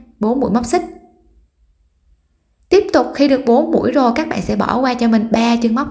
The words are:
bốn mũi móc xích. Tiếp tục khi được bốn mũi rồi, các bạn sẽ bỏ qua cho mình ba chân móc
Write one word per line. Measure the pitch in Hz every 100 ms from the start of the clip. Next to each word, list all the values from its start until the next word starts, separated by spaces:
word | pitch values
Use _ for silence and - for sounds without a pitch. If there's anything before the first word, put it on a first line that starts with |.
| - -
bốn | 214 269
mũi | 214
móc | 226 240
xích. | 349 - - - _ _ _ _ _ _ _ _ _ _ _ _ _ _ _ _
Tiếp | 381 -
tục | 302 - -
khi | 277
được | 262 240
bốn | 240 -
mũi | - 247
rồi, | 294 247 240
các | 320
bạn | 208
sẽ | - 208
bỏ | - 233
qua | 262
cho | 240 233
mình | 226 226
ba | 226 233 233
chân | 233 233
móc | 294